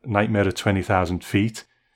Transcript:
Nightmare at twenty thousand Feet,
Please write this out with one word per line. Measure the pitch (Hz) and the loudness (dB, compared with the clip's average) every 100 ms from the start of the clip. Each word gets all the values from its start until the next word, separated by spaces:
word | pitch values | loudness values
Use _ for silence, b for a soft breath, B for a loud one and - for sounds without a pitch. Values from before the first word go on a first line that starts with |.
| - | -4
Nightmare | 101 107 104 98 | 0 2 2 0
at | - | 0
twenty | - 98 | 0 0
thousand | - 95 87 90 | 2 0 0 -4
Feet, | - 104 113 110 - _ _ | -2 0 0 -2 -16 _ _